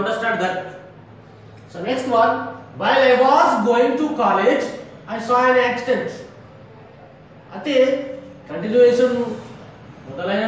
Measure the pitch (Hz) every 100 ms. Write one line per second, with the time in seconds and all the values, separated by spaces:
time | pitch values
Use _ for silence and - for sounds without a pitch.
0 | 196 - 226 175 185 185 - - - -
1 | - - - - - - - 175 208 262
2 | 254 233 - - - - - 131 208 269
3 | 254 247 262 311 339 233 208 233 277 277
4 | 302 - 202 190 208 - - - - -
5 | 170 226 220 247 254 247 247 240 - 214
6 | - - - - - - - - - -
7 | - - - - - 190 294 262 269 277
8 | - - - - - 165 220 240 240 247
9 | 247 240 233 214 - - - - - -
10 | - 175 180 208